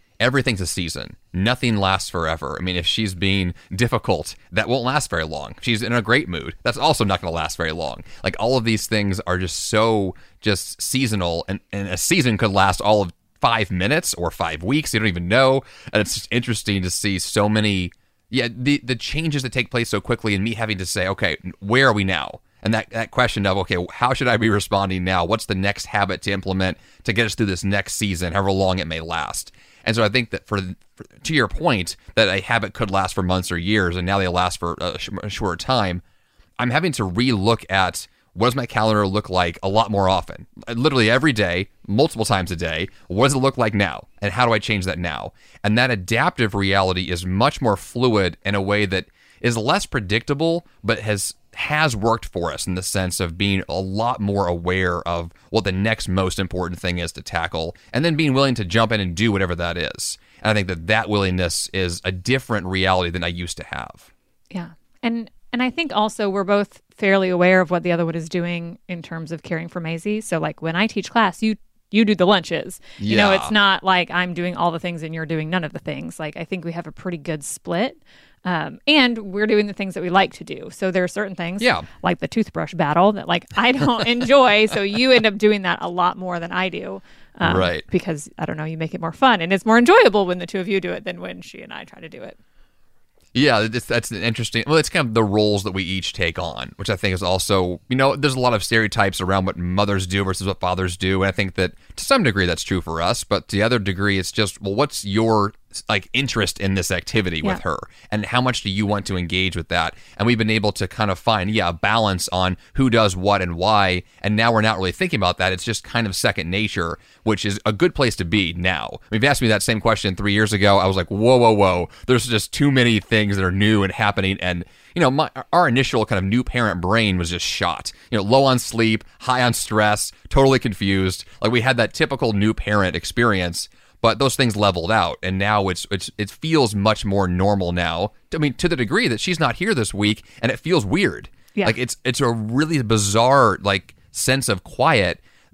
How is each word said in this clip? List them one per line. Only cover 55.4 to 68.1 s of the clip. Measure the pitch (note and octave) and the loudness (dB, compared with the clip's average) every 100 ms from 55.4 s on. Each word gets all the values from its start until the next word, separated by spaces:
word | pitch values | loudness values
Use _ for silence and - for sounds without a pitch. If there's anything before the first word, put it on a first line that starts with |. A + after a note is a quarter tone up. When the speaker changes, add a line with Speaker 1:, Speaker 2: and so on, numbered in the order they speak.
| - | -4
Speaker 1:
what | A2+ | -2
the | F#2+ | 0
next | F#2 G#2+ A2 - | 0 0 -2 -2
most | F#2+ F#2 - | 0 0 -2
important | F#2 F2+ F2 F2 | -4 -4 -4 -4
thing | F#2 F2 | -4 -4
is | E2+ | -6
to | - | -8
tackle, | - F2 E2 E2 E2 - _ | -8 -6 -4 -4 -6 -8 _
and | B2 | -2
then | E3 | 0
being | D#3 D#3 | 2 2
willing | C3 C#3 | 4 2
to | A2+ | 0
jump | F#2 A2 A2+ | 0 2 2
in | A2+ | 0
and | F#2 E2+ | -2 0
do | A2+ | 2
whatever | G2 F#2 F2 | 2 0 -2
that | F2 E2+ | -4 -4
is. | D#2 - - - _ _ | -6 -6 -8 -10 _ _
And | G#2+ | 0
I | |
think | G#2+ F#2 | 0 0
that | F2 E2 | -4 0
that | A2 F#2+ | 0 2
willingness | G#2 F#2+ F2+ F2 - - | 0 0 0 -2 -2 -4
is | F#2+ F2+ E2+ | -2 -4 -4
a | F#2 | -6
different | F#2 F#2 C3 - A2 F2+ | -4 0 -2 0 -4 -2
reality | F#2+ F#2 F#2 F2 | 0 2 2 0
than | F2+ | -2
I | F2 | -4
used | F2 F2 - | -6 -8 -10
to | |
have. | - C#2 - - - _ _ _ _ | -10 -10 -12 -16 -20 _ _ _ _
Speaker 2:
Yeah. | F#3 E3+ E3 _ _ | -12 -12 -16 _ _
And, | A#3 A#3 A3+ - - | -6 -6 -8 -18 -8
and | A#3+ | -4
I | B3+ | -2
think | A#3+ D#4+ G#3 | -2 -4 0
also | G#3+ - G#3 | -2 0 -2
we're | G3 | -2
both | F#3+ G3+ G3+ - _ | 0 0 0 -8 _
fairly | - G3+ G3 F#3 | -4 2 4 4
aware | F3+ F3+ F#3 | 4 6 6
of | E3+ | 4
what | F3+ | 0
the | E3+ | 0
other | E3+ | 0
one | E3 | 0